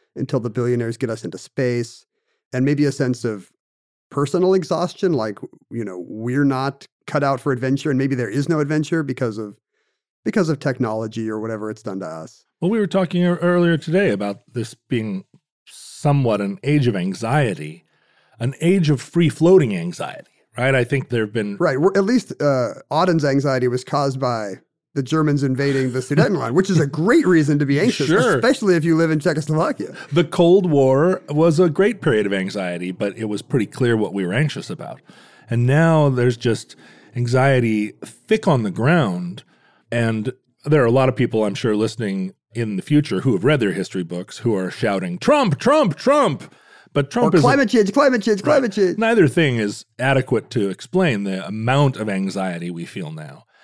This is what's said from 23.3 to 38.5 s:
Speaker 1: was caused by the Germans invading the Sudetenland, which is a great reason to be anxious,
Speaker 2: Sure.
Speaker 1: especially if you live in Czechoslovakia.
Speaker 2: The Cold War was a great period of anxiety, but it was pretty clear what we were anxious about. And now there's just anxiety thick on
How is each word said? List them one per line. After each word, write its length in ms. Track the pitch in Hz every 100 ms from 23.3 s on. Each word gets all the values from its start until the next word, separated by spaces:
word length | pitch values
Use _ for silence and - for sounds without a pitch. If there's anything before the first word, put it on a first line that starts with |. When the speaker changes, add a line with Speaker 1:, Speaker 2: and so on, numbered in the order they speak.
| 135 139 131 123
Speaker 1:
was 160 | 123
caused 360 | - 147 139 131
by 340 | 131 117 104 92 _ _ _ 143
the 80 |
Germans 400 | 127 160 151 143
invading 480 | 139 131 139 135 131
the 60 | 123
Sudetenland, 560 | 123 147 226 180 117 139
which 160 | 190
is 80 | 175
a 80 | 151
great 400 | 147 175 320 185
reason 320 | 170 151 147
to 60 | 139
be 120 | 139
anxious, 280 | 214 - 143
Speaker 2:
Sure. 300 | 170 247 147
Speaker 1:
especially 380 | 233 269 208 175
if 80 |
you 120 | 160 160
live 140 | 165
in 80 | 156
Czechoslovakia. 760 | 156 151 151 156 175 - 98 - -
Speaker 2:
The 120 | 143
Cold 460 | 170 - 170 190 180
War 520 | 147 131 135 170 185 -
was 300 | 151 165 151
a 100 | 180
great 320 | 147 196 220
period 240 | - 110 101
of 80 |
anxiety, 560 | 98 95 101 90 87 90
but 240 | 90 104 101
it 100 | 113
was 180 | 104
pretty 240 | - 135 101
clear 280 | - 123 113
what 200 | 101 98
we 100 | 90
were 80 |
anxious 380 | 104 151 - -
about. 280 | 85 71 - _ - - _ -
And 180 | 117 123
now 420 | 143 165 160 147
there's 260 | 127 123 117
just 400 | 120 107 - - - - _ 120
anxiety 760 | 120 127 135 131 117 107 104 -
thick 440 | - - - 220
on 160 | 208